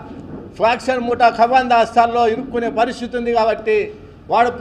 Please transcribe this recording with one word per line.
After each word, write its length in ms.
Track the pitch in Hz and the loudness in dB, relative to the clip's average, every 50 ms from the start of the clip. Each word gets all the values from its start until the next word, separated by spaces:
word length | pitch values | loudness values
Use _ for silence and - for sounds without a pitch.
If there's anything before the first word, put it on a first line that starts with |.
| - - - - - - - - - - - - | -4 -12 -16 -16 -16 -16 -16 -16 -16 -18 -6 0
ఫ్యాక్షన్ 420 | 202 226 247 233 - 262 254 247 233 | 0 0 0 0 -2 -4 -4 -2 -2
మూట 160 | 240 240 240 247 226 226 220 | -4 0 4 4 4 4 4
కబంధ 340 | 233 240 262 262 254 240 240 240 | 2 4 4 2 2 4 2 2
హస్తాల్లో 420 | 226 - - 233 226 233 233 240 233 220 | 2 2 2 2 2 2 2 2 2 2
ఇరుక్కునే 380 | 226 240 - - - 233 233 220 - 214 | 0 -2 -6 -6 -6 -4 -4 -4 0 -2
పరిస్థితి 360 | 240 262 233 - 240 233 247 240 | -2 -2 -2 -8 -10 -8 -6 -6
ఉంది. 140 | 233 240 233 226 | -4 -2 0 2
కాబట్టి 380 | 220 226 214 220 - 220 214 208 190 - - - - - - - - - | 2 2 0 0 -2 -2 0 0 -2 -4 -10 -16 -20 -20 -20 -20 -8 -2
వాడు 180 | 185 220 247 240 240 - | 2 2 2 2 0 -2